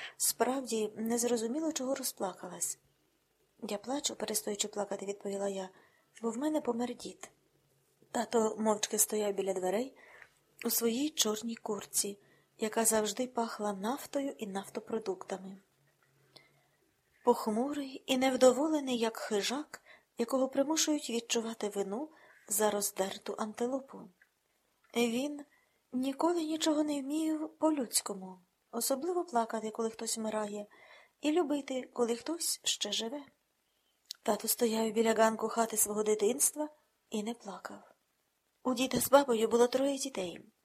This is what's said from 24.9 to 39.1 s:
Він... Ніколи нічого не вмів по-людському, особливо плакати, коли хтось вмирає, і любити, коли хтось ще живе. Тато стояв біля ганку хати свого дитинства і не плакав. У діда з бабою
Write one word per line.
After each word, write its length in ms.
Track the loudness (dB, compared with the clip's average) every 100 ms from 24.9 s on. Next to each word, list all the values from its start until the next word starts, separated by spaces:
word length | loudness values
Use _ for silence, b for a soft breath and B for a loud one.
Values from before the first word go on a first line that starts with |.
| -2
Він... 500 | 0 0 -4 -6 -14 b b b _
Ніколи 500 | -4 -2 0 0 2
нічого 400 | -2 0 2 2
не 180 | 0 -2
вмів 480 | -2 -2 0 -2 -4 0
по-людському, 800 | 2 2 0 -2 -4 -8 -10 -16 _ _ _
особливо 540 | -4 -2 0 0 -2 0
плакати, 440 | 0 0 -2 -4
коли 200 | -4 -4
хтось 280 | -4 -6 -4
вмирає, 480 | -2 -2 -4 -6 -10 B B B B B
і 100 | 2
любити, 580 | 2 2 0 -2 -6 -4
коли 220 | -2 0 0
хтось 460 | -4 -4 -2 -2
ще 280 | -2 -2 -2
живе. 300 | -4 -4 -6 -12 _ _ _ _ _ _ _ -14 -4
Тато 240 | 0 0 0
стояв 440 | 2 2 2 2
біля 220 | 4 4
ганку 360 | 6 6 4 -2
хати 280 | 0 0 2
свого 260 | 0 2
дитинства 680 | 2 4 4 4 0 0 -6 -8 _ _ -8
і 140 | -6
не 100 | -4
плакав. 580 | -8 -10 -12 -12 -14 -20 _ _ _ _ _ _ _
У 100 | -2
діда 260 | 0 0 0
з 100 |
бабою 380 | 6